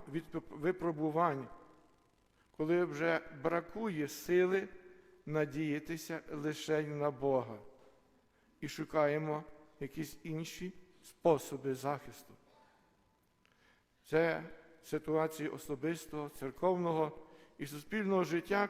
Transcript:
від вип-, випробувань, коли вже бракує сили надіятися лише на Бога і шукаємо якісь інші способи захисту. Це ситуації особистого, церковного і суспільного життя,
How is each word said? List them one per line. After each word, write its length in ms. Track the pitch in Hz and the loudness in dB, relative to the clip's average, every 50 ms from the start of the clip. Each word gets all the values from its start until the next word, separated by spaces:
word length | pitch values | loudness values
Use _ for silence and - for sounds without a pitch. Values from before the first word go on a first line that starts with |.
| - - 139 | -10 -6 -6
від 120 | 165 160 - - | -6 -6 -6 -8
вип-, 180 | 160 - - | -8 -8 -8
випробувань, 960 | - 151 147 175 180 185 170 170 160 147 156 156 147 160 175 165 147 135 127 117 - - - - - - - - _ _ _ _ _ _ _ _ _ _ _ _ _ | -6 -2 0 0 0 2 0 -2 0 0 0 2 4 4 4 4 4 0 -4 -8 -12 -18 -20 -20 -20 -20 -20 -20 _ _ _ _ _ _ _ _ _ _ _ _ _
коли 280 | - 156 156 170 175 180 | -2 2 4 4 4 4
вже 360 | 160 147 143 160 170 165 156 - - 165 143 131 | 2 0 0 2 2 2 2 0 -4 -8 -2 0
бракує 640 | 165 170 170 165 - - 208 226 214 175 151 147 139 | 2 2 0 -2 -4 -6 -4 -2 -2 0 0 -2 -2
сили 600 | - - - - 175 180 185 180 185 196 - - - - - - - - - - - - - | -4 -6 -2 4 4 6 6 6 4 2 0 -2 -8 -14 -18 -20 -20 -20 -20 -20 -20 -14 -8
надіятися 920 | 143 151 156 151 143 131 147 160 151 143 151 151 - 165 160 - - 165 156 - - 160 | -2 0 2 2 2 0 0 0 0 0 -2 -2 -6 -8 -8 -6 -6 -8 -8 -8 -8 -6
лише 500 | 147 143 151 151 151 - - 156 151 156 | -4 -2 -2 -4 -2 -2 0 2 2 2
на 280 | 147 151 147 143 147 | 0 -2 0 0 0
Бога 480 | 139 127 139 139 135 127 117 117 113 104 - - - - - - - _ _ _ _ _ _ _ _ _ _ _ _ - | 0 0 2 4 4 4 2 0 -6 -12 -14 -16 -20 -20 -20 -20 -20 _ _ _ _ _ _ _ _ _ _ _ _ -10
і 80 | - 143 | -10 -8
шукаємо 760 | - - 156 - - 156 151 143 147 151 156 156 151 147 175 - - - - - - - | -6 -6 -6 0 2 4 4 4 4 2 0 -2 -2 -4 -6 -10 -16 -20 -20 -20 -12 -10
якісь 380 | 143 131 - 147 156 143 - - - | -10 -8 -6 -6 -8 -8 -8 -12 -10
інші 500 | 165 156 156 165 - - - 185 185 - - - - - - - | -8 -6 -6 -6 -8 -8 -10 -10 -10 -10 -12 -20 -20 -20 -20 -20
способи 720 | - - _ - 175 156 135 - - 143 131 127 139 131 | -20 -6 _ 6 6 6 6 4 -4 -8 -4 -2 -2 -2
захисту. 600 | 127 127 143 147 131 - 120 117 - - - - - _ _ - - - _ _ _ _ _ _ _ _ _ _ _ _ _ _ _ _ _ _ _ _ _ _ _ _ _ _ _ _ | -2 0 -2 -2 -2 -4 -12 -16 -16 -18 -20 -20 -20 _ _ -20 -20 -20 _ _ _ _ _ _ _ _ _ _ _ _ _ _ _ _ _ _ _ _ _ _ _ _ _ _ _ _
Це 380 | - 147 160 165 165 160 160 165 170 - - - - - - - | 2 4 4 4 4 2 0 -4 -8 -14 -16 -20 -20 -20 -20 -10
ситуації 640 | - - 151 151 156 156 156 160 160 156 - 147 156 | -4 -4 -4 0 2 2 2 2 2 0 -4 -6 -6
особистого, 800 | - 143 - - 147 127 135 160 170 160 - - - 151 147 147 | -6 -6 -6 -6 -6 -2 -2 -2 -2 -2 -6 -10 -8 -8 -8 -8
церковного 880 | - - 135 135 123 - 175 185 185 180 175 170 160 160 156 151 151 - - - - - - - _ - | -8 -8 -8 -8 -4 0 2 2 4 4 2 2 2 2 0 0 -2 -8 -16 -20 -20 -20 -20 -18 _ -12
і 80 | - | -10
суспільного 580 | 143 160 147 - - 208 220 208 190 196 185 175 | -10 -10 -12 -8 -4 -2 0 2 2 4 4 4
життя, 440 | 147 165 170 165 - 196 202 208 | 4 2 0 0 2 2 2 2